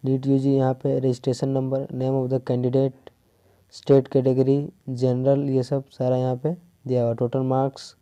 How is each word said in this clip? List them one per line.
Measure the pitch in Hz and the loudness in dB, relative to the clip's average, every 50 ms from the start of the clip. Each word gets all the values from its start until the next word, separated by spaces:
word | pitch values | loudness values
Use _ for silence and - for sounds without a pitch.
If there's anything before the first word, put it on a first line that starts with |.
| - | 0
नीट | 135 131 135 131 | 0 -2 0 0
यूजी, | 139 139 135 131 139 | 0 0 2 2 2
यहाँ | 135 135 131 131 131 | 2 2 2 0 -2
पे | 131 - 139 135 139 | -2 -2 -2 -2 0
registration | 127 135 127 123 - 139 127 - - 139 | 0 -2 -2 -2 -2 -4 -2 -2 -2 -2
number, | 135 135 131 131 135 135 139 | -2 -2 -2 -2 -4 -4 -6
name | - - 127 127 131 135 | -6 -6 -4 -2 -2 0
of | 135 127 127 | -2 -2 -2
the | 135 131 131 - | -2 -4 -2 -2
candidate, | 127 123 123 127 127 135 135 135 131 - _ - _ _ _ _ _ _ _ _ _ _ _ _ | -2 0 0 0 2 2 0 0 -2 -8 _ -20 _ _ _ _ _ _ _ _ _ _ _ _
state | _ - - - 139 139 131 | _ -16 2 6 6 6 6
category, | - - 139 127 131 127 127 131 131 135 143 143 151 - _ _ - | 4 0 2 2 2 2 2 2 2 2 0 0 -6 -12 _ _ -10
general, | 131 120 127 127 123 127 127 139 139 139 143 139 | -6 -2 0 0 0 2 2 2 2 2 0 0
ये | 131 131 127 | 0 -2 0
सब | 127 147 139 135 _ | 0 -4 -4 -4 _
सारा | - - 131 127 127 | -8 -4 -2 0 0
यहाँ | 127 127 127 127 | 0 0 -2 -2
पे | 127 131 151 175 175 _ _ _ _ _ | -2 -4 -6 -6 -6 _ _ _ _ _
दिया | 131 127 123 120 | -2 -2 0 0
हुआ, | 117 117 | 0 0
टोटल | 117 123 120 - 135 131 | -2 -2 -2 0 -2 0
marks | 131 131 131 135 139 131 - - - - _ | 0 0 0 0 -2 -4 -8 -20 -20 -20 _